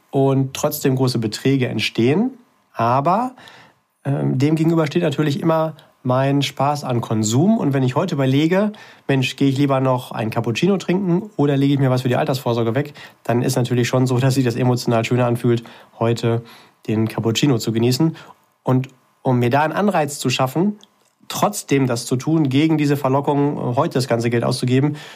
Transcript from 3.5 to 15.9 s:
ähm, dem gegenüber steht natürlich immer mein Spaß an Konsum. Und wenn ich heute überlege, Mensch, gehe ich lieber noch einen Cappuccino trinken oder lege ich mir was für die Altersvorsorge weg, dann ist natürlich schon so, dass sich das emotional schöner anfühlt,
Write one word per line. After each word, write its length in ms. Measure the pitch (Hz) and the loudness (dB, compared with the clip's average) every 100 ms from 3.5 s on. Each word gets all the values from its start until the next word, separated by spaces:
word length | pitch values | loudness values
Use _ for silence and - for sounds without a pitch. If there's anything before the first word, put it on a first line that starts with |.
| - - _ _ _ | -20 -20 _ _ _
ähm, 320 | 139 139 139 135 | -4 -2 0 0
dem 200 | 143 156 | 0 2
gegenüber 320 | 160 165 156 | 2 2 2
steht 160 | 180 | 0
natürlich 360 | 170 127 151 139 | -2 0 -2 0
immer 360 | 170 160 160 156 - _ | 0 0 0 -6 -20 _
mein 400 | 131 127 135 139 | -2 0 2 0
Spaß 400 | 135 - 139 143 | -2 -2 -2 -2
an 180 | 147 120 | -2 -4
Konsum. 560 | - 110 107 120 185 226 | -2 -2 0 2 2 2
Und 160 | 160 | 0
wenn 120 | 135 | 0
ich 100 | 131 | 0
heute 220 | 139 185 147 | 0 -2 0
überlege, 560 | 131 135 160 185 208 208 - - - | 0 2 2 2 0 -4 -18 -14 -2
Mensch, 300 | 135 123 - | 0 0 0
gehe 120 | 139 | 0
ich 80 | 127 | 2
lieber 220 | 143 135 | 0 2
noch 320 | 131 127 - | 2 0 -4
einen 200 | 117 110 | -6 -4
Cappuccino 460 | 117 113 113 175 196 | -4 -2 0 0 0
trinken 540 | - 180 190 170 220 - | 0 -2 0 -2 -2 -2
oder 200 | 147 139 | 0 2
lege 180 | 139 | 2
ich 40 | 143 | 2
mir 120 | 135 | 2
was 120 | 127 | 0
für 60 | 127 | 0
die 80 | 123 | -2
Altersvorsorge 580 | 151 127 123 117 113 | 0 -2 -2 -2 0
weg, 200 | 113 147 - - - | -2 -4 -8 -20 -16
dann 200 | - 120 | -2 -2
ist 120 | 131 | 0
natürlich 320 | 131 123 123 120 | 0 0 0 0
schon 220 | 131 131 | 2 2
so, 100 | 123 | 2
dass 160 | 135 | 2
sich 100 | 131 | 2
das 120 | 127 117 | 0 0
emotional 480 | 127 120 - 117 | 0 0 0 0
schöner 220 | 113 123 120 | 2 0 2
anfühlt, 360 | 120 123 117 117 - - | 0 0 0 -2 -20 -18